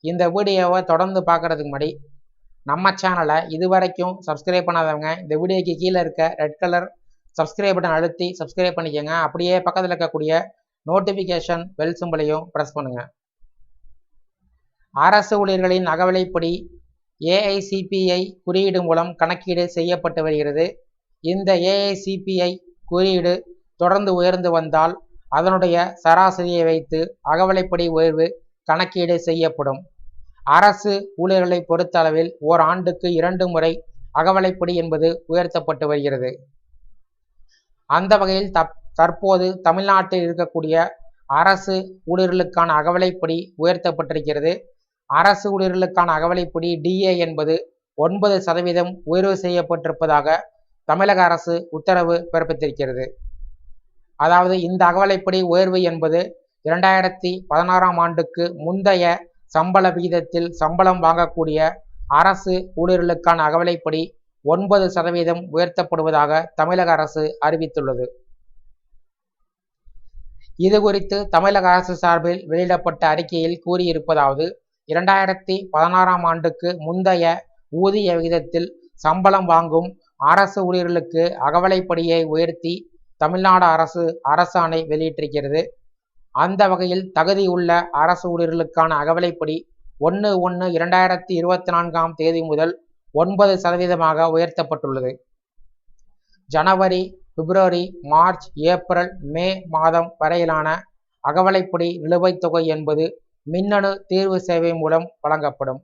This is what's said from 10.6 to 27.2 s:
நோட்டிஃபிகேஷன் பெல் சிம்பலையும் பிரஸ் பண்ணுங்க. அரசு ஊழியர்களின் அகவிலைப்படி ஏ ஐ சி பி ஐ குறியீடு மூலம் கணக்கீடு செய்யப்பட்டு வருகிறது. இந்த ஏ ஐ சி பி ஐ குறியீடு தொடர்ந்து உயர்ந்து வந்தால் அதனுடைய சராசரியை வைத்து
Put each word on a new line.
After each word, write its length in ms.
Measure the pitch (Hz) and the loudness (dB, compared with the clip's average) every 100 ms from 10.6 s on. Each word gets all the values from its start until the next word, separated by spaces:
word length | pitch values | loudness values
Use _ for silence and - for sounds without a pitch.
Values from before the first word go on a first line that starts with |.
| _ _ 151 | _ _ -2
நோட்டிஃபிகேஷன் 800 | 185 196 196 185 170 160 170 175 - | 0 0 -4 -4 -6 -4 -6 -6 -6
பெல் 220 | 156 170 | -6 -4
சிம்பலையும் 460 | 175 160 151 156 170 | -6 -2 -2 -2 -4
பிரஸ் 240 | 147 - 147 | -8 -6 -8
பண்ணுங்க. 260 | 135 123 - _ _ _ - _ - - - - _ _ _ _ _ _ _ _ _ - | -10 -12 -14 _ _ _ -20 _ -20 -20 -20 -20 _ _ _ _ _ _ _ _ _ 0
அரசு 380 | 160 208 202 208 | 4 4 2 -2
ஊழியர்களின் 480 | 196 190 185 185 180 | 0 0 0 0 0
அகவிலைப்படி 580 | 160 185 185 180 175 170 175 - - _ _ _ _ | 0 0 0 -2 -2 -4 -6 -10 -20 _ _ _ _
ஏ 140 | 156 190 | 0 0
ஐ 140 | 208 196 | 0 -2
சி 180 | 196 196 190 | -4 -6 -4
பி 100 | 196 185 | -2 0
ஐ 100 | 180 190 - | 0 -4 -8
குறியீடு 360 | - 180 196 185 | -4 0 0 0
மூலம் 280 | 170 165 175 170 | 0 0 0 -2
கணக்கீடு 480 | 165 175 - 175 175 | -2 -2 -4 -2 -2
செய்யப்பட்டு 520 | 175 170 175 170 165 | -2 -2 -2 -4 -4
வருகிறது. 420 | 156 151 147 147 170 - _ _ _ _ | -2 -2 -2 -2 -2 -4 _ _ _ _
இந்த 260 | 160 185 185 180 | -4 -2 0 2
ஏ 120 | 180 202 202 | 2 0 -2
ஐ 80 | 190 | -4
சி 180 | 196 190 190 | -6 -8 -4
பி 100 | 185 | -2
ஐ 100 | 175 180 _ _ - | -2 -4 _ _ -6
குறியீடு 480 | 175 190 185 175 180 - - _ _ | 0 0 2 0 -2 -6 -20 _ _
தொடர்ந்து 360 | 175 196 202 | 2 2 0
உயர்ந்து 360 | 180 180 180 180 | 0 2 0 0
வந்தால் 420 | 165 160 156 165 180 - - - | 0 0 2 2 -2 -16 -20 -4
அதனுடைய 480 | 139 180 190 180 170 185 - | 0 2 2 2 2 0 -2
சராசரியை 600 | 165 170 190 180 175 175 | 4 6 4 2 -2 0
வைத்து 360 | 165 160 - 160 170 - | 2 0 -2 -4 -4 -6